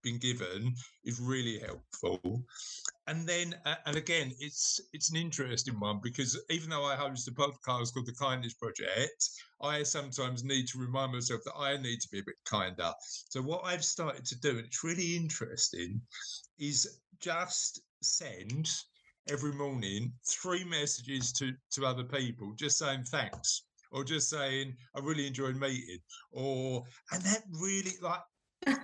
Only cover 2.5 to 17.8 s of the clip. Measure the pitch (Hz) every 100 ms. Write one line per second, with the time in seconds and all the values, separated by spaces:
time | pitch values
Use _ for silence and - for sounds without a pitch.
2.5 | - - - - - - 160 165 175 175
3.5 | 175 147 165 160 147 160 165 135 123 147
4.5 | - - - - 160 - 160 170 - 127
5.5 | 117 - 113 101 101 117 123 131 - -
6.5 | 165 160 156 143 135 143 131 127 123 143
7.5 | 139 - 123 120 131 123 120 139 127 120
8.5 | - 117 - 92 98 147 - - - -
9.5 | _ 147 151 147 156 139 127 127 127 127
10.5 | 135 127 127 123 131 131 123 123 117 131
11.5 | 147 139 139 123 117 - 101 98 - -
12.5 | 107 92 87 85 - - - - 135 131
13.5 | 175 180 180 - - 160 127 127 123 143
14.5 | 120 113 - 165 170 175 175 160 - -
15.5 | - - 85 87 110 - - - - -
16.5 | _ 147 135 - - _ - 175 170 180
17.5 | - - -